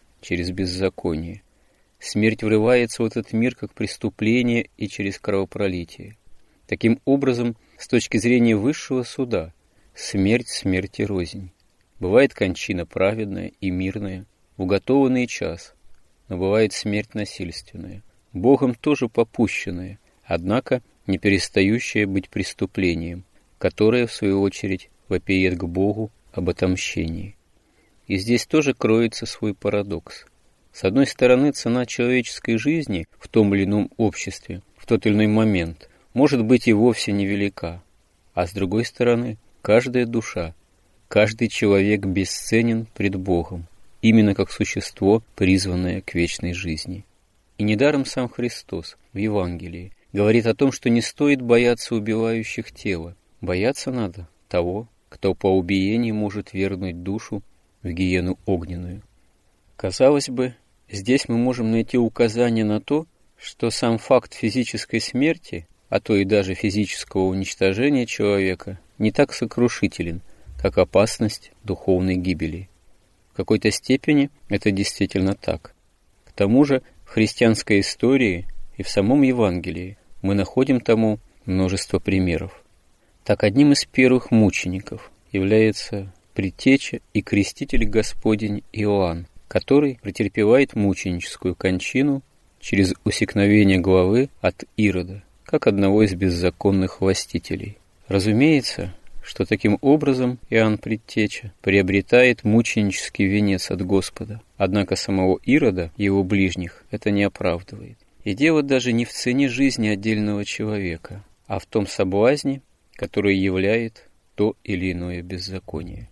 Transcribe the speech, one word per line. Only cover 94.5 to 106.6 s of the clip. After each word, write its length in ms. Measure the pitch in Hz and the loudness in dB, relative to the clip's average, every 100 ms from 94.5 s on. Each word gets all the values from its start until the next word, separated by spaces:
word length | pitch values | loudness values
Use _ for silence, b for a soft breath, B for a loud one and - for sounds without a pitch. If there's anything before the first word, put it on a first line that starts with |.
| - - - | -2 -8 0
Ирода, 480 | 104 90 90 98 - _ | 0 0 -4 -10 -18 _
как 240 | - 151 - | -4 0 2
одного 360 | 101 95 104 | 4 4 6
из 120 | 104 90 | 4 2
беззаконных 840 | 95 85 90 - 101 98 95 - | 0 0 0 0 0 2 0 0
властителей. 800 | 95 95 - 82 - 95 104 - _ _ - | 0 0 -2 -8 -6 -8 -8 -14 _ _ -4
Разумеется, 840 | 101 101 107 151 147 - - - - - - | -2 2 4 4 4 0 -6 -10 -10 -14 -12
что 220 | - - 95 | -12 -6 -4
таким 320 | 107 107 101 | 0 0 2
образом 580 | 135 151 147 127 123 127 - | 4 4 2 0 0 -4 -2
Иоанн 300 | 113 110 104 | 2 2 0
Предтеча 760 | 113 110 - - 104 - 101 - | -4 -6 -4 -2 -2 -2 -14 -6
приобретает 800 | - 98 95 98 - 123 127 117 | 2 4 4 2 4 6 6 4
мученический 840 | 107 110 113 - 101 92 - - 98 | 4 2 2 0 -2 -2 -8 -2 0
венец 440 | 104 104 92 - | 2 2 0 -2
от 160 | 92 92 | -4 0
Господа. 560 | 98 - - 104 107 - - | 0 0 -8 -12 -12 -16 -4
Однако 380 | 98 101 95 92 | 0 0 0 -2
самого 440 | - 95 92 90 | -2 0 2 0
Ирода 480 | - 147 131 92 82 - | 2 2 2 0 -6 -4
и 100 | 101 | 0
его 180 | 98 | 0
ближних 640 | 95 101 95 90 | 2 2 0 -2